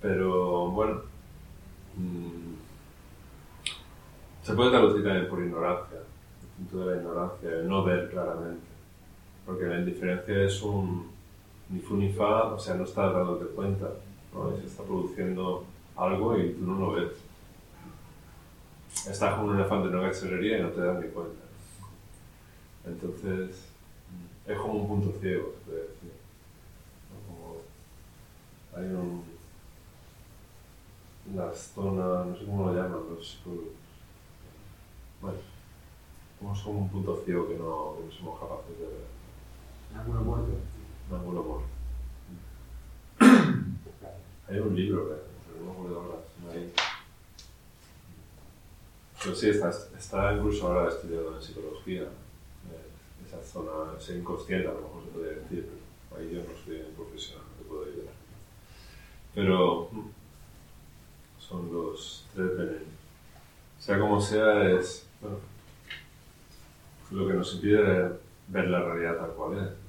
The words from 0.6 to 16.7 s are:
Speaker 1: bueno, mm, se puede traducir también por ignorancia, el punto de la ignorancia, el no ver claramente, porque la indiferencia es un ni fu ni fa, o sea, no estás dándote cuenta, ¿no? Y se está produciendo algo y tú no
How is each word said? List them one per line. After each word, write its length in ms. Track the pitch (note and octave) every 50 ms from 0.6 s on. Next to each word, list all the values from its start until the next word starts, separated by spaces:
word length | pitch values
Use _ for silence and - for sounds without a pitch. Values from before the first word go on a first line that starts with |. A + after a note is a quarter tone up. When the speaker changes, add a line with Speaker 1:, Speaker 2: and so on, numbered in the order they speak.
| F2 F2
Speaker 1:
bueno, 300 | F#2 G#2 G#2+ G#2+ A2 - - - - - - - - - - - - - - - - - - - -
mm, 580 | F2+ F#2 F2+ F2 E2+ E2+ E2+ E2 E2+ E2+ E2+ D#2+ - - - - - - - - - - - - - - - - - - - - - - - - - - - - - - - - - - - - - -
se 100 | - G#2
puede 180 | G#2 B2 B2
traducir 320 | B2 A#2+ A2 G2+ G#2 G2+ G2
también 240 | G2+ F#2+ F#2 F2+ F2+
por 100 | F#2 F2+
ignorancia, 600 | F2 F2 E2+ E2+ E2+ F2 F2+ F2+ - - - -
el 480 | - - - - - - - - - - - - F#2+
punto 200 | F2+ F2+ F#2 F#2
de 100 | F#2 F2+
la 60 | F2
ignorancia, 480 | F2 F2 E2+ F2 F2 F2+ - - F2+ E2+
el 180 | E2 E2 E2 F2+
no 140 | G2 G2 G2
ver 260 | F#2 F2+ F2 F2 -
claramente, 560 | - F2+ - - E2 E2 E2+ E2+ F2 E2+ - - - - - - - - - - - - - - - - -
porque 200 | - F#2 F#2 F2+
la 120 | F2 F2 F2
indiferencia 680 | F2+ F2+ F2+ - F2+ F2+ F2+ F#2 - - G#2 G2 G2
es 180 | G2 F#2+ - G#2+
un 460 | G#2 G2+ G2 F#2+ F2+ F2 F2 - - - - - - - - - - - - - -
ni 100 | F#3 F3+
fu 160 | - - G2
ni 160 | G2 G2+ G2
fa, 340 | G2 - G#2 G#2 G#2+ A2+ A2 A2 G#2+
o 60 | G2+
sea, 140 | - G2 F2+
no 80 | F2+ F#2
estás 300 | - - - G2 F#2 F2+
dándote 320 | F2+ F2+ F2+ F2 D#2+ F2 F2 -
cuenta, 340 | - F#2+ G2 G2 F#2 - - - - - - - - - - -
¿no? 240 | - - - G2+ -
Y 40 |
se 60 | - -
está 160 | - - G2+
produciendo 800 | F#2+ F#2+ F#2 F2+ - - - F#2+ F2+ F#2 F2+ F#2 F#2 F2+ F#2 - - - - - - -
algo 420 | - F#2 F#2 F#2+ F#2+ G#2+ A#2 A#2 G2+
y 160 | F2 F2 -
tú 100 | - F#2
no 140 | F2+